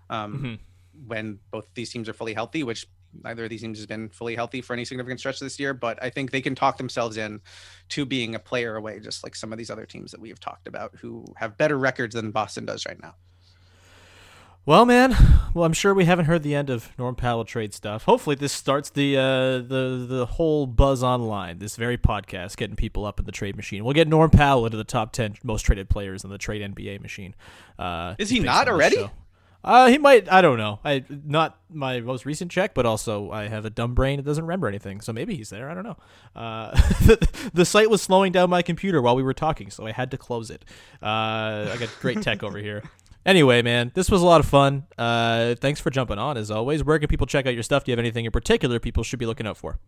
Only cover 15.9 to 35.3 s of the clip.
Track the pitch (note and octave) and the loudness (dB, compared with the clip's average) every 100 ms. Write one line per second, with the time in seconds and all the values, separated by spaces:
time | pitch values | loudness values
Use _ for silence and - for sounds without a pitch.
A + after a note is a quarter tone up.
15.9 | G3 E3+ F3+ D#3 E3+ D3 C#3+ C#3 A#2+ - | 4 4 4 4 0 0 -2 -2 -6 -8
16.9 | - B2 B2 A#2+ A#2 A#2 A#2 G#2+ - G#2+ | -8 -8 -4 -2 -2 -4 -6 -8 -10 -10
17.9 | G#2+ - B3 D#3 C#3 C#3+ - - C#3 - | -4 2 2 2 -4 -4 -6 -2 -2 -2
18.9 | C#3+ C#3+ C3+ C3 C3 C3 B2+ A#2+ C3 C3 | -2 0 2 2 2 0 -2 -4 -4 -2
19.9 | B2+ B2 B2+ A#2 - E3 D3+ C3+ A2+ C#3 | -4 -6 -4 -4 -2 0 0 0 4 4
20.9 | C3 B2+ B2 A2+ G2+ F2 E2+ G#2 - A#2 | 4 0 0 -2 -6 -8 -10 -12 -6 -4
21.9 | A#2+ - G#2 - F#2+ F2 - G#2+ G#2+ A2 | 0 0 -2 -6 -12 -12 -8 -8 -6 -6
22.9 | - G#2 - G#2 - G2+ G2 - G2+ A2+ | -6 -8 -8 -10 -8 -8 -8 -10 -8 0
23.9 | D3 D#3 D#3 D#3+ - C#3+ C3+ A2+ G#2+ G#2 | 2 4 6 8 8 8 4 2 -4 -4
24.9 | B2+ A2 - G#2+ F2+ B2 G#2+ - G2+ F#2+ | -4 -4 -4 -6 -6 -8 -4 0 -2 0
25.9 | G#2 G2 F#2+ G2 G2 - G#2+ G2+ G2 G2+ | -4 -4 -10 -12 -12 -8 -8 -8 -10 -12
26.9 | G2 G#2 - F#2 - - - - - F2+ | -12 -14 -14 -16 -18 -20 -20 -20 -10 -8
27.9 | E2+ F2 F#2+ G#3 B3 C#3+ E3+ B3+ F3 E3+ | -6 -8 -8 -2 -2 2 2 2 4 4
28.9 | - G2+ - - _ _ _ - A#3+ B3+ | 2 -2 -12 -20 _ _ _ 6 8 8
29.9 | C#4+ C#4+ B3 F#3 F#3 E3+ A#2 G#2+ G#2 D3+ | 8 8 6 8 6 6 4 -2 -4 -2
30.9 | C#3 B2 C#3+ D3 D3+ D#3 _ _ D#3+ C3 | -2 -4 -14 -2 0 0 _ _ -8 -6
31.9 | B2+ A#2 C3 C3+ D3+ F3+ F3+ G#3 C3+ A#2+ | -4 -6 -6 -6 -8 -4 -2 -2 0 0
32.9 | A2 - G#2 G2+ G#2+ G#2 A2 G#2+ G#2+ A#2+ | 0 -4 -6 -6 -8 -8 -8 -8 -6 -2
33.9 | B2 C3+ C#3+ C#3 D3+ E3 F#3 A#2+ G2 G2+ | 0 0 -2 -4 -4 -4 -4 -4 -6 -10
34.9 | G2 - A2+ G3+ | -12 -10 -8 -8